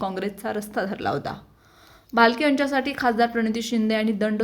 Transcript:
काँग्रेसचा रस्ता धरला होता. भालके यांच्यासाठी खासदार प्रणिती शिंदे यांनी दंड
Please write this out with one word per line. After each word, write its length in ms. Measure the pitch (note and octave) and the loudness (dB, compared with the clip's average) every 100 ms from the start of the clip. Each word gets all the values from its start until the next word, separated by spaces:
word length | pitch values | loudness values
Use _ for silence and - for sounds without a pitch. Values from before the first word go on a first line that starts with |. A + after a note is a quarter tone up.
काँग्रेसचा 520 | G3 F#3 G3 G3+ A3+ | -6 -4 -6 -6 -6
रस्ता 320 | G#3 G#3 B3 F#3+ | -6 -4 -4 -4
धरला 240 | G3 G2 | -2 -2
होता. 320 | G#3 - - - _ _ _ - - _ | -2 -4 -10 -14 _ _ _ -20 -20 _
भालके 300 | A#3 A#3 A#3+ | 4 4 4
यांच्यासाठी 500 | D4+ C#4 C#4 C#4 B3+ C4+ | 2 2 0 0 -2 0
खासदार 300 | B3+ A3+ A#3 | 0 2 2
प्रणिती 340 | A#3 A3+ A3 | 2 -2 -2
शिंदे 340 | A#3 A#3 A3 A3 | -2 0 2 2
यांनी 160 | A3 | 0
दंड 320 | G#3 G#3+ G#3+ | 0 0 0